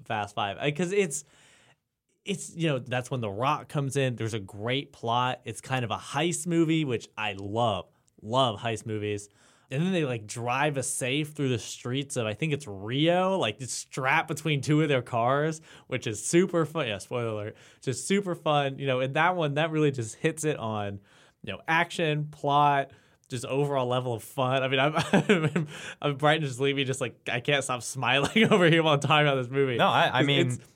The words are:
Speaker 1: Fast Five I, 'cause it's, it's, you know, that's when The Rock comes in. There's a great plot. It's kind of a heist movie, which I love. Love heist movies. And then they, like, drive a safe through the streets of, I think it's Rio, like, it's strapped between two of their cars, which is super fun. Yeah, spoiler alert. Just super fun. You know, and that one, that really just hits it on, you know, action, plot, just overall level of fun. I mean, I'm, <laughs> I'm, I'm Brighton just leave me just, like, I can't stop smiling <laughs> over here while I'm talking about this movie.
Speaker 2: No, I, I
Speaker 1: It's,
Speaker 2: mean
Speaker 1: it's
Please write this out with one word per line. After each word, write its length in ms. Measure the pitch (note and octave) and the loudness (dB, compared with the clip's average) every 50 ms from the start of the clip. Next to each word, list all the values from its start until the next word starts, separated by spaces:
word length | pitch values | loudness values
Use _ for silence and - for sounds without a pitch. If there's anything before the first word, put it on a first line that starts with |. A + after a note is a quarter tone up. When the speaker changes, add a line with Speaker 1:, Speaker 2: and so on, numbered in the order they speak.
| - | -8
Speaker 1:
Fast 300 | - A#2 G#2+ G#2 G2+ - | -6 -4 -4 -4 -4 -4
Five 240 | A#2 G#2+ G2+ F#2+ - | -4 -4 -4 -4 -4
I, 100 | - D3 | -4 -2
'cause 220 | D3+ D3+ F3+ F3 | -2 -2 -2 0
it's, 320 | G3 G#3 G3 D#3+ C#3+ - - _ _ _ _ _ _ _ _ _ _ _ _ _ _ _ _ _ _ _ - | 0 0 0 0 -2 -8 -12 _ _ _ _ _ _ _ _ _ _ _ _ _ _ _ _ _ _ _ -8
it's, 300 | - G3 D3+ - - - | -8 -8 -8 -10 -10 -6
you 120 | E3+ E3 E3 | -4 -2 -2
know, 100 | C#3 B2+ | -2 -2
that's 320 | A2+ A2 B2 B2+ B2 - | -4 -4 -4 -4 -4 -4
when 100 | C#3 B2 | -6 -4
The 100 | A2+ G#2 | -4 -4
Rock 380 | F#2+ G#2 B2 C#3+ D3+ B2 A#2 - | -4 -2 -2 -2 -2 -2 -4 -6
comes 280 | - D3+ C#3 C3+ A#2 | -4 -4 -2 -2 0
in. 200 | C#3 C3+ C3 A#2 | 0 0 0 -2
There's 180 | G#2+ A2 A2 A2 | -2 -4 -4 -4
a 60 | A2 | -6
great 520 | G2 F#2+ - G2+ G#2 A#2+ B2+ C#3 D3 D3 | -8 -10 -10 -8 -4 -2 -2 -4 -4 -8
plot. 480 | - - - A#2 A#2 B2 B2 B2+ - - - | -10 -6 -2 0 2 2 2 0 -2 -6 -8
It's 160 | A#2 A2 - | -12 -12 -10
kind 240 | - - C3 B2+ A#2+ | -6 -4 -4 -2 -2
of 60 | G#2 | -2
a 60 | A2 | -4
heist 500 | F#2 - - - C#3+ D#3+ F3 D#3+ D3 - | -6 -8 -6 -2 -2 0 0 -2 -4 -4
movie, 380 | F3 E3 E3 E3 D#3 E3 D#3+ D#3 | 0 2 2 4 4 2 2 0
which 240 | C3+ A#2+ G#2+ - - _ - | 0 -2 -4 -6 -8 _ -6
I 160 | G#2+ G#2+ G2 F#2+ | -6 -6 -6 -6
love. 480 | G2 G2+ G#2 A2+ A#2+ A2+ G2 F#2 E2 _ _ _ _ _ _ _ | -8 -4 -2 0 0 0 0 -2 -6 _ _ _ _ _ _ _
Love 380 | - G#2+ A#2 C3 C3+ A#2+ G#2 G2+ | -8 -2 0 2 2 2 0 -2
heist 260 | A#2+ A#2 A2+ G#2 - | -4 -4 -4 -4 -6
movies. 420 | A2 G#2+ G#2+ G#2 G#2 G#2 G2+ - - _ _ _ _ _ _ _ - | -6 -6 -4 -2 -4 -4 -4 -8 -12 _ _ _ _ _ _ _ -6
And 120 | C3 C#3 | -4 -2
then 100 | E3+ F#3+ | 0 0
they, 120 | F#3+ E3+ D3+ | 0 0 0
like, 220 | B2+ B2 A2+ G#2+ | -2 -4 -6 -8
drive 500 | G#2 - A#2 A#2 A#2+ B2 C3+ D3 D#3 D3 | -10 -10 -6 -4 -2 0 0 0 0 0
a 60 | C3+ | -2
safe 500 | A#2+ - - - C3+ B2 C3+ D3+ D#3 D3+ | -4 -4 -4 -4 -2 -2 -2 -2 -4 -4
through 160 | D3+ - C#3+ C3 | -4 -2 0 0
the 100 | B2 A2+ | 0 0
streets 580 | - - - - - B2 B2+ C#3 C#3 C#3 - | -4 -6 -12 -10 -6 -6 -4 -4 -4 -4 -4
of, 100 | B2+ A2+ | -4 -4
I 80 | G#2+ G#2 | -4 -4
think 180 | - D#3+ D#3+ | -4 -4 -2
it's 140 | C#3+ D3 - | -4 -4 -6
Rio, 680 | G#2+ G2+ F#2+ G2+ A2 B2 C#3 D3+ E3 F3 F3+ F#3 F#3+ F#3+ F#3 | -8 -12 -10 -8 -4 0 2 2 4 4 4 2 2 0 0
like, 220 | C3 A2 G#2+ - | 0 -2 -2 -4
it's 120 | C3 A2+ | -8 -10
strapped 560 | - - - - - D3 C3 C3 D3 E3 D#3+ D#3+ | -8 -10 -10 -10 -6 -2 0 2 2 2 0 -2
between 320 | D#3 - - D#3+ D3+ C3+ | -4 -4 -2 -2 -2 0
two 220 | B2+ D3+ D3+ D3+ | 2 2 4 4
of 60 | D#3+ D3+ | 4 4
their 140 | C#3 B2+ | 2 0
cars, 580 | B2 - - A#2 A#2 B2 C3+ C#3+ D3+ D#3+ D#3 D#3 - - - - - - | 0 0 0 2 2 2 2 2 2 0 -2 -6 -10 -20 -20 -20 -10 -6
which 180 | C3+ A#2+ - | -6 -4 -4
is 180 | B2 G#2 - - | -6 -6 -6 -2
super 400 | - - E3+ F#3+ F3+ F3 E3+ D#3+ | 2 4 4 4 4 2 0 0
fun. 220 | D3+ D#3 E3 C#3+ | 0 -2 -4 -4
Yeah, 120 | A#2 G2+ F#2+ | -4 -4 -6
spoiler 300 | - - A#2+ B2 A#2 A2+ | -8 -6 -6 -4 -4 -4
alert. 280 | G#2+ G#2+ G#2 A2 - - - - - _ | -4 -6 -8 -10 -12 -14 -20 -20 -20 _
Just 240 | - C#3 B2 - - | -6 -6 -6 -4 -2
super 280 | - G3 G3+ G3 F3+ E3+ | 0 0 0 0 -2 -6
fun. 440 | E3 - D#3+ D3 D3 C#3+ C#3 C3+ C#3 | -2 0 2 2 2 2 0 -4 -4
You 80 | C#3 | -2
know, 140 | C3+ B2+ B2+ | -2 0 0
and 140 | C3 C3+ C#3 | 0 0 0
that 220 | D#3 D#3+ F3+ F#3 | 2 2 2 2
one, 180 | F3 D#3+ D3 C#3 | 0 0 0 0
that 160 | D3 D#3+ E3 | 0 0 0
really 200 | D#3 D#3 D3+ C#3+ | 2 2 2 2
just 260 | C3+ B2 A2+ G#2+ - | 2 0 -4 -8 -4
hits 280 | - - D#3 D#3 D#3 D#3 | -2 -2 -2 -2 -2 -2
it 140 | D#3 C#3 - | -4 -2 -2
on, 420 | A2+ A2 G#2+ G#2 G#2 G2+ G2+ G2+ - _ _ - - _ _ _ | -4 -4 -4 -4 -4 -4 -6 -10 -12 _ _ -20 -20 _ _ _
you 100 | - - | -12 -10
know, 80 | F#2+ - - | -10 -6 -2
action, 640 | - D#3+ E3 F3 E3+ - - E3+ D3+ D3+ D3+ D3+ D3+ | 0 2 2 2 0 -2 -2 -2 0 0 -2 -4 -6
plot, 600 | D3+ - - C#3+ C#3 D3 D3 D3 C#3+ C#3 C#3 - - - _ _ _ _ _ - | -8 -6 -2 2 4 4 6 6 4 2 0 -4 -8 -20 _ _ _ _ _ -10
just 160 | C3 B2 B2 | -10 -8 -6
overall 400 | A#2 B2+ C#3 C#3+ C#3+ C#3+ C3+ B2+ | -2 -2 0 0 0 0 0 0
level 280 | B2 B2 B2+ B2+ B2+ A#2+ | 0 0 0 0 -2 -4
of 80 | G#2+ | -6
fun. 400 | - - - C#3 B2+ B2+ C3 C3+ | -8 -6 -4 -2 0 0 2 0
I 60 | C3 C3 | 0 2
mean, 120 | C3+ C3 | 2 2
I'm, 140 | C3+ D3+ D#3 | 2 2 2
<laughs> 160 | E3 D#3 - | 0 2 4
I'm, 540 | - F#3 - - G#3 E3+ D#3 D3+ D3+ F3+ D3+ - - - - - - - | 4 4 6 4 4 4 2 2 0 -2 -4 -4 -8 -14 -14 -16 -8 -4
I'm 160 | - D3 C#3+ | -2 -2 0
Brighton 300 | C3 D3+ D3+ D#3 E3 D#3 | 2 4 4 4 4 0
just 140 | C3+ B2 A#2+ | -2 -2 0
leave 160 | C#3 C#3 C#3 | 0 0 0
me 80 | C#3 C3+ | 0 0
just, 160 | B2 B2+ - | -2 -2 -4
like, 180 | C3 A2+ - _ - - | -4 -6 -8 _ -6 -4
I 100 | A#2 A#2+ | -4 -2
can't 240 | A#2+ - D3 C#3 C3 | 0 0 0 0 0
stop 180 | - B2+ A#2+ | -2 -4 -4
smiling 600 | - - - C3+ B2 A#2 C3 C#3 C#3 - - A3 A3+ | -6 -8 -6 -2 2 2 4 4 2 2 4 4 6
<laughs> 60 | - | 6
over 160 | A3 G3 F3 D#3+ | 6 6 6 6
here 120 | D#3+ E3 | 6 6
while 120 | D#3 D#3+ D3 | 6 6 4
I'm 60 | D3 | 4
talking 260 | - C3+ D#3 D3+ D3+ | 4 4 6 6 6
about 100 | C#3+ C3+ C3+ | 4 4 2
this 80 | B2 A#2+ | 0 0
movie. 260 | C3+ C#3 C#3 C3 B2 | 0 2 2 2 4
Speaker 2:
No, 120 | B2 F3+ G3 | 4 4 4
I, 160 | A#2+ C3+ E3 | 4 4 4
I 120 | D3+ - B2+ | 4 4 4
Speaker 1:
It's, 60 | C#3 | 4
Speaker 2:
mean 200 | C#3 C#3+ C#3 C3 | 4 4 2 2
Speaker 1:
it's 120 | B2+ B2 - - - _ | 2 0 -4 -8 -14 _